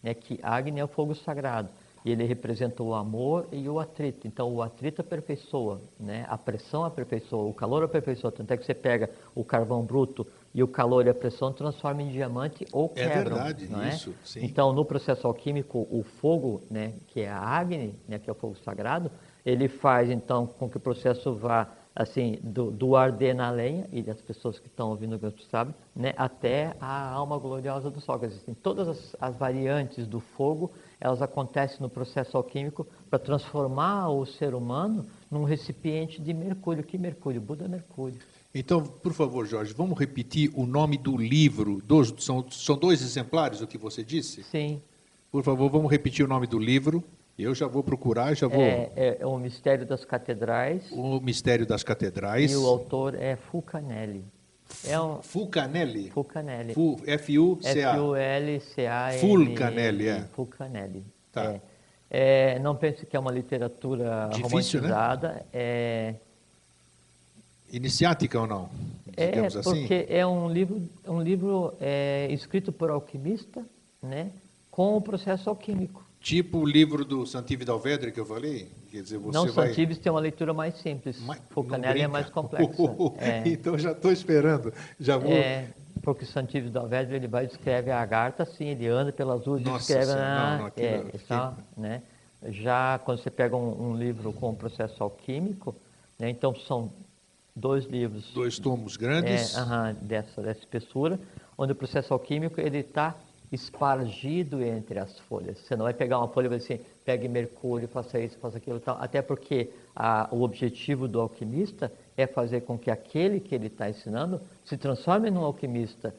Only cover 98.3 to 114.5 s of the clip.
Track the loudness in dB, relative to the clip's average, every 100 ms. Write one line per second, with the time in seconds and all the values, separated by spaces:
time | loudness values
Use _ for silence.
98.3 | -4 -4 -2 -2 -2 -6 -4 0 0 2
99.3 | 2 0 -2 -2 0 -2 -4 -4 -4 -4
100.3 | -6 -6 -6 -6 -8 -6 -2 -2 -2 -8
101.3 | -20 -18 -4 -2 -2 -2 -4 0 -2 0
102.3 | -2 -2 -2 -2 -2 -4 -2 -2 -4 -18
103.3 | _ -10 -10 -10 0 2 2 0 -6 -4
104.3 | -2 -2 -2 -2 -2 -6 -6 -6 -12 -10
105.3 | -8 -8 -10 -6 -2 0 0 2 2 2
106.3 | 0 0 -2 -4 -8 -8 -10 -2 -2 0
107.3 | -2 -4 -6 -4 -2 -4 -8 -4 -4 -4
108.3 | -6 -10 -10 -8 -6 -4 -4 -2 -2 -2
109.3 | -4 0 -2 -2 -8 -18 -2 2 2 2
110.3 | 0 0 0 -4 -2 -4 -2 0 0 -2
111.3 | -4 -6 -2 -4 -4 -8 -8 -10 -2 0
112.3 | 0 0 -2 -4 -4 -2 -2 -2 0 2
113.3 | 0 -2 -4 -4 -4 -6 -4 -6 -4 -2
114.3 | -4 -8